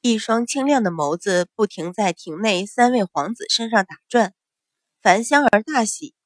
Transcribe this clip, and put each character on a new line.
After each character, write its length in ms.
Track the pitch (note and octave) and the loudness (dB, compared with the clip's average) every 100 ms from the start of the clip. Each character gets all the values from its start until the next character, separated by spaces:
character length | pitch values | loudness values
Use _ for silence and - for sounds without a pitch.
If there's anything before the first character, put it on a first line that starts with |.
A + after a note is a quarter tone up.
一 160 | B3 A3+ | 0 -2
双 300 | - A3+ A#3 | 0 -2 -2
清 180 | C#4+ | -4
亮 180 | C4+ C#4+ | 0 2
的 80 | G3+ | 0
眸 260 | E3+ D3 E3+ | -2 -2 -2
子 320 | - F3+ F3+ | 0 0 -2
不 120 | - G#3 | -2 -4
停 260 | - E3 | -2 -8
在 200 | F3+ G3+ | -2 -2
庭 260 | E3+ - D#3 | -2 -10 -4
内 260 | A3 F#3 | -2 -2
三 280 | G3+ - A#3+ | -2 0 2
位 120 | B3+ | 2
皇 300 | F#3+ - D3 | 0 -2 -6
子 100 | A#3 - | -6 -6
身 180 | - A3+ | -4 0
上 160 | A3 | 0
打 120 | F#3+ - _ | -2 -8 _
转。 240 | A#3+ G3 _ _ _ _ _ _ _ | 0 0 _ _ _ _ _ _ _
樊 220 | G3 F#3 | 2 2
香 220 | A#3 D4 C4+ | 4 2 4
儿 160 | G#3 | 2
大 220 | A3 D4 | 0 -2
喜 300 | A3 - D4+ _ | -2 -4 -12 _